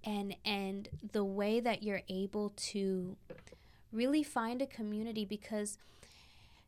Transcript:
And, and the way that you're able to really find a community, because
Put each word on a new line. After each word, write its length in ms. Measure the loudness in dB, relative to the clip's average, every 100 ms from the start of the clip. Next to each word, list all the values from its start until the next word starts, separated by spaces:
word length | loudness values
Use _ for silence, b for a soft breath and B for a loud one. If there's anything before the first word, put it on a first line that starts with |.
And, 320 | -4 -2 -2 -4
and 460 | -2 0 0 -4 -6 -10 -2
the 120 | 0
way 360 | 2 2 4 4
that 240 | 4 2
you're 200 | 0 -2 -2
able 420 | -2 0 0 -2 -2 -4
to 440 | 0 2 2 -2 -6 -14 -16 b b b b b
really 320 | 0 4 6
find 380 | 4 0 0 0
a 60 | -2
community, 560 | -2 -2 -2 -2 -2 -2
because 520 | -4 -2 -2 -2 -6 b b b b b b b b